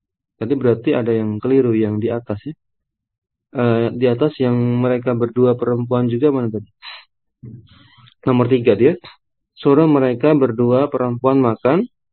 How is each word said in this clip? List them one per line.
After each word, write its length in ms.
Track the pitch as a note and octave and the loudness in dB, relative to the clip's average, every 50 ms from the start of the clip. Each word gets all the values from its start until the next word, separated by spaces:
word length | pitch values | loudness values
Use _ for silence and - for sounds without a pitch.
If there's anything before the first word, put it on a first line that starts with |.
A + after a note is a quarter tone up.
| _ _ _ _ _ _ _ | _ _ _ _ _ _ _
Tadi 180 | - A2+ A2 C#3+ | -10 -6 -4 -4
berarti 360 | C3+ B2 B2 A2+ A#2 A2+ - C#3+ | -2 0 0 0 0 -2 -2 -2
ada 200 | B2+ A#2 A2+ A2+ | -2 -2 -2 -2
yang 240 | A2 A2 G#2+ G#2+ G#2+ | -2 -2 -4 -6 -6
keliru 320 | - B2+ C3+ C3+ B2+ A#2+ A2+ | -2 0 2 2 2 2 0
yang 320 | A2 A2 G#2 G#2 G#2+ G#2 | 0 0 -2 -2 -4 -4
di 80 | A2+ A#2 | -4 -4
atas 240 | A#2+ A#2+ - G#2+ G#2 - | -6 -6 -8 -10 -8 -10
ya. 80 | C#3 - - _ _ _ _ _ _ _ _ _ _ _ _ _ _ _ _ _ _ - | -12 -16 -16 _ _ _ _ _ _ _ _ _ _ _ _ _ _ _ _ _ _ -4
Eh, 300 | C3+ B2 A#2+ A#2 A#2 A#2 A#2 A#2+ | -2 0 2 2 0 0 -2 -2
di 100 | B2 B2+ B2 | -2 -2 0
atas 280 | A#2+ A#2+ C#3+ D3+ D3+ | 0 0 -2 -2 -2
yang 200 | - C3+ B2 B2 | -2 -2 0 0
mereka 600 | B2 A#2+ A#2+ A#2+ B2 B2 B2+ B2+ B2 B2 B2+ B2 | 0 0 0 0 0 0 0 -2 -2 -2 -2 -2
berdua 400 | A#2 A#2+ A#2 A2+ B2 B2+ B2 A#2+ | -2 -2 -2 0 2 2 2 2
perempuan 560 | A#2+ A#2+ A#2+ B2 A#2+ A#2+ A#2+ B2 B2 B2 A#2+ A#2+ | 0 -2 -2 -2 -2 -2 -2 -2 -2 0 0 0
juga 160 | A#2 C#3 D3+ | 0 0 0
mana 240 | C#3 C3+ B2 A2+ A2 | 0 0 -4 -4 -6
tadi? 160 | G#2+ G#2 - _ _ - - - - - _ _ _ _ _ _ _ - - - - - _ _ - _ _ _ _ - - _ _ - - | -8 -10 -12 _ _ -20 -20 -20 -20 -20 _ _ _ _ _ _ _ -20 -20 -20 -20 -20 _ _ -20 _ _ _ _ -20 -20 _ _ -2 0
Nomor 160 | B2+ B2 B2 A#2+ C3 | 2 2 2 2 2
tiga 240 | B2 A#2 B2 G#2+ | 2 2 2 2
dia. 240 | G2 A#2 D3 F3+ - - - - _ _ _ _ _ _ _ _ | 4 4 2 2 0 -6 -18 -20 _ _ _ _ _ _ _ _
Suruh 320 | - - D3 C#3 D3 D#3+ D#3+ | -4 0 2 4 4 4 4
mereka 480 | D3+ C#3 C3 B2+ B2 A#2 B2 D3+ D#3 | 4 2 2 0 -2 0 2 2 2
berdua 560 | D3 C3 B2 A2+ A2+ B2 A#2+ B2 B2+ C#3+ C#3+ - | 2 2 0 0 0 0 0 2 0 0 -2 -2
perempuan 480 | B2+ B2+ B2 A#2+ A#2+ B2+ C3 C3+ C3+ | -4 -4 -4 -2 0 2 2 4 4
makan. 480 | C3 A#2+ A2+ - - B2 C#3+ F3+ A#3 B3+ _ _ _ _ | 2 2 0 0 0 0 2 0 0 -4 _ _ _ _